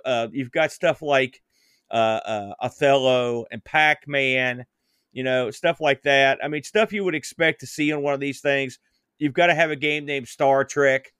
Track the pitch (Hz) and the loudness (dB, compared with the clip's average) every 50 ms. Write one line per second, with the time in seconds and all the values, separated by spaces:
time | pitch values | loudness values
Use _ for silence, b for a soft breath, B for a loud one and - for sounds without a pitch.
0 | - 131 123 117 117 113 - 139 131 120 - 160 160 147 - - - 165 151 - | -4 -2 -2 -2 -2 -4 -6 -8 -8 -4 -2 0 0 0 -2 -2 0 0 0 0
1 | 156 147 139 135 131 127 - - _ _ _ _ _ _ _ _ _ - - 117 | 0 2 2 2 2 0 -4 -10 _ _ _ _ _ _ _ _ _ -4 0 2
2 | 113 110 110 110 - - 110 104 101 101 - - 117 131 - - 147 139 139 139 | 2 2 2 0 -2 -4 -6 -6 -6 -8 -8 -8 -8 -8 -4 0 2 4 4 4
3 | 131 131 127 127 123 120 120 117 117 - - 107 - - - 156 156 151 151 - | 4 4 2 2 2 0 -4 -4 -6 -10 -12 -16 -8 -2 0 2 4 2 2 0
4 | _ 147 143 139 135 131 131 131 127 127 123 123 123 - _ _ _ _ _ _ | _ -4 -2 -2 0 0 0 0 -2 -2 -4 -6 -10 -18 _ _ _ _ _ _
5 | _ _ - 131 131 131 131 127 123 107 - - - 165 165 - 160 147 139 - | _ _ -10 -6 -4 -2 0 0 -2 -4 -4 -2 -2 -2 0 0 0 0 0 0
6 | - 147 139 139 135 135 135 - - 147 151 151 - - - 214 220 214 208 208 | 0 2 4 4 4 4 2 0 -4 -6 -8 -8 -6 -2 0 0 0 0 -2 -4
7 | 196 180 156 151 - - - - 165 160 156 - - - - - 151 147 151 147 | -4 -4 -4 -4 -6 -8 -4 -2 0 0 0 -2 -8 -10 -6 -4 -2 -2 -2 -2
8 | 143 147 143 139 143 143 127 - - 143 139 139 135 127 - - _ _ _ _ | -2 -2 -2 -2 -4 -6 -6 -4 -2 0 0 0 -2 -4 -8 -14 _ _ _ _
9 | _ _ _ - 151 147 127 175 170 175 160 156 165 156 151 135 143 151 151 151 | _ _ _ -4 -4 -2 2 2 4 4 4 4 2 0 0 -2 -2 -2 -2 -2
10 | 143 147 143 139 120 - - - 143 139 135 135 135 - - 147 139 135 131 131 | -4 -6 -6 -6 -8 -8 -4 0 2 4 4 4 2 0 0 2 2 4 2 0
11 | 131 - _ | -2 -8 _